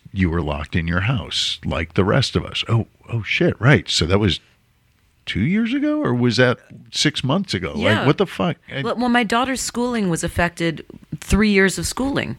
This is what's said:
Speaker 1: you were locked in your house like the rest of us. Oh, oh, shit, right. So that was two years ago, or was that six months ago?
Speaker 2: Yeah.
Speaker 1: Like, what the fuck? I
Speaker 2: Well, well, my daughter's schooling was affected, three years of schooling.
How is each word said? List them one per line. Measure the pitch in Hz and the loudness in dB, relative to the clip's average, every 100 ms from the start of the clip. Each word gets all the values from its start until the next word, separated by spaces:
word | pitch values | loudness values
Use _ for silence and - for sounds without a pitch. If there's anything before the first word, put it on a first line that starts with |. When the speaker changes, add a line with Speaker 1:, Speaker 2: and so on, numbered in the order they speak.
| - | -6
Speaker 1:
you | 98 90 | 0 2
were | 82 | 2
locked | 76 73 - 90 | -2 -4 -4 -2
in | 82 | 0
your | 90 | 0
house | 101 131 - - - - | 0 -2 -4 -6 -4 -6
like | 82 - 82 | -4 -4 -2
the | - | 0
rest | 95 123 - 87 | 2 2 2 -2
of | |
us. | - - - | -4 -6 0
Oh, | 113 - _ - | 0 -2 _ -8
oh, | 117 | -6
shit, | 101 - - - | -2 0 0 2
right. | 131 123 - | 4 4 2
So | - 80 | -2 2
that | 98 | 2
was | 104 73 _ _ _ _ _ _ _ _ - | 2 0 _ _ _ _ _ _ _ _ -6
two | - | -2
years | 123 208 226 277 | 0 0 0 -2
ago, | 302 302 | -2 0
or | 277 | 0
was | 123 123 113 | 2 2 4
that | 127 117 - - - | 4 2 -6 -20 -8
six | - 151 - | -2 -2 0
months | 127 175 190 | 0 0 0
ago? | 95 87 71 | -4 -4 -2
Speaker 2:
Yeah. | - - | 0 2
Speaker 1:
Like, | 165 | 2
what | 139 | 2
the | 185 | 0
fuck? | - 185 - - | -2 -2 -4 -8
I | 135 | -6
Speaker 2:
Well, | 220 220 | -4 -2
well, | 247 | 2
my | 240 | 2
daughter's | 220 233 262 254 | 2 0 0 -4
schooling | - 233 240 240 190 | -4 -4 -2 0 0
was | 160 | -2
affected, | 170 - 175 170 165 151 - - - - | -2 -2 -2 -2 -4 -4 -10 -20 -14 -12
three | - 190 214 | -2 2 4
years | 196 190 170 | 4 4 0
of | 165 | -6
schooling. | - 269 196 - | -4 -2 -2 -4